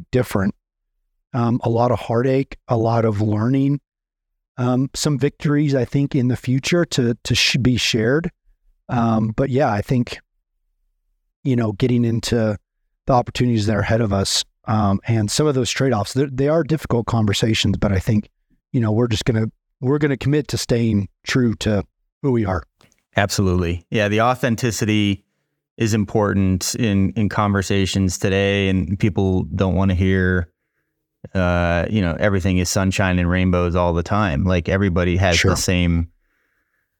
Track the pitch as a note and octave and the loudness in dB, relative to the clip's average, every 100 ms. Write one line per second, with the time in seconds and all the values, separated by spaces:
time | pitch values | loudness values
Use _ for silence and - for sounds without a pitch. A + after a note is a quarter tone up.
0 | F2+ B2 A#2+ G#2 G2 - _ _ _ _ | -2 -2 0 0 -2 -4 _ _ _ _
1 | _ _ _ C3 A#2 A#2 A2+ A#2 A#2+ A2+ | _ _ _ -2 0 0 0 0 0 0
2 | - A#2 C3 C3 C3+ - - A#2+ A2+ A#2 | -2 0 2 0 -2 -8 -4 0 2 2
3 | A2+ G#2 G#2+ G#2+ A2+ C3+ C#3 C#3+ _ _ | 0 0 0 0 0 2 0 -2 _ _
4 | _ _ _ _ _ - B2 B2+ C3+ - | _ _ _ _ _ -4 0 0 -2 -2
5 | D#3 C#3 C#3+ - D3+ C#3+ D3+ C3+ A#2+ C#3+ | -2 0 -2 -2 -2 0 2 0 0 -2
6 | C#3 D3 B2 A#2+ - C3 - F3 E3 - | 0 0 0 -2 -2 -2 0 0 0 0
7 | A#2+ A#2+ - A#2+ - C#3+ B2 A#2+ - A#2 | 0 -2 -4 -2 0 0 2 0 0 0
8 | A2+ C#3+ E3+ - _ _ _ _ - F#3 | 2 0 -2 -10 _ _ _ _ -6 -2
9 | A#2 A2+ A2 A2+ C#3 B2+ C#3 G#2 - C3 | 0 2 0 -2 -2 0 0 0 0 0
10 | A#2+ - _ _ _ _ _ _ _ _ | -2 -6 _ _ _ _ _ _ _ _
11 | _ _ _ _ C#3 A#2+ A2 G2+ B2+ B2 | _ _ _ _ -2 0 0 0 0 2
12 | A#2 A2+ - A#2+ A2 G#2 _ _ _ _ | 0 -2 -2 0 0 -2 _ _ _ _
13 | - C3 A#2+ - B2 A2+ G#2 G#2 G2+ A2+ | 0 0 0 -2 0 2 0 0 0 0
14 | A2+ G2 F#2+ - - _ - G#2+ G2+ G2 | 0 0 -2 -2 -6 _ -4 0 2 0
15 | - A#2 G#2 - D3+ C3 A#2 - C3+ A2+ | 0 0 0 0 0 0 -2 -2 0 0
16 | G2+ B2+ C#3+ C3 C#3 D#3+ C#3 D#3 - A#2 | -2 -2 -2 -2 0 0 0 -4 -2 -4
17 | G#2+ A#2+ G#2+ G2 A#2+ A2 - F#2 G#2+ F#2+ | 0 0 0 0 0 0 0 0 0 0
18 | - G#2+ - _ _ _ _ C3+ A2+ G#2+ | 0 -2 -2 _ _ _ _ -2 0 2
19 | A#2+ A2+ - A2 A2 - _ - B2 D3 | 0 0 0 0 -2 -6 _ -6 -2 0
20 | D3+ C3 C3+ D3 - A2+ - A#2+ A#2 G2+ | 0 0 0 0 0 -6 -2 0 2 0
21 | F#2+ _ - C3+ A#2+ G#2 - G#2 - _ | -2 _ -2 0 2 0 -2 -2 -4 _
22 | _ _ C#3+ A#2+ G2+ F#2 - _ _ _ | _ _ -2 0 0 -4 -8 _ _ _
23 | _ - G2+ - G2 F2+ E2+ F2 - A2+ | _ -2 -2 0 0 2 0 -4 -4 -2
24 | G#2 G#2+ A#2 B2+ C3 A2+ B2 G#2 G#2+ G#2+ | 0 2 0 0 -2 -2 -2 -2 0 2
25 | G2+ F#2+ _ _ _ _ _ - A2+ A2 | 2 -2 _ _ _ _ _ -4 0 0
26 | G2 A2+ G#2 G2 F#2+ F#2 - A#2+ A#2 G2 | 0 0 0 2 2 0 -2 -2 0 2
27 | F#2+ - G2+ - G#2 G2+ F#2+ G2+ F#2+ G2+ | 0 0 -2 0 0 0 0 0 0 0
28 | F#2+ - G#2 F#2+ G2 G2+ F#2+ F#2+ E2 G2 | 0 0 -2 0 0 0 0 0 -2 -2
29 | A2 F#2+ F#2+ F#2 E2+ F#2+ F#2+ F2+ G2 F2+ | -2 0 0 0 -2 -2 0 2 0 2
30 | F#2+ F#2+ F#2 F#2 E2+ _ _ _ _ _ | 2 2 2 0 -2 _ _ _ _ _
31 | _ _ - G2 F2+ F2 F2 E2+ E2 A2 | _ _ -8 -2 0 2 2 0 0 0
32 | F2+ D2+ G#2 G2 F2+ F2+ F2+ - F#2+ F#2 | 0 0 0 0 0 0 0 0 0 0
33 | G2 F2+ F2 F2+ F#2 F2 F2 F2 F2 E2+ | 0 2 0 2 2 2 0 0 0 0
34 | E2 G2+ G#2 C#2+ F2+ F#2 E2 F#2+ G2+ F2 | -2 0 0 0 0 0 0 0 0 0
35 | F2 F2+ F#2+ E2+ G2 E2+ - F2+ F2 E2+ | 0 2 2 2 0 0 0 0 2 0
36 | E2 _ _ _ _ _ _ _ _ _ | -2 _ _ _ _ _ _ _ _ _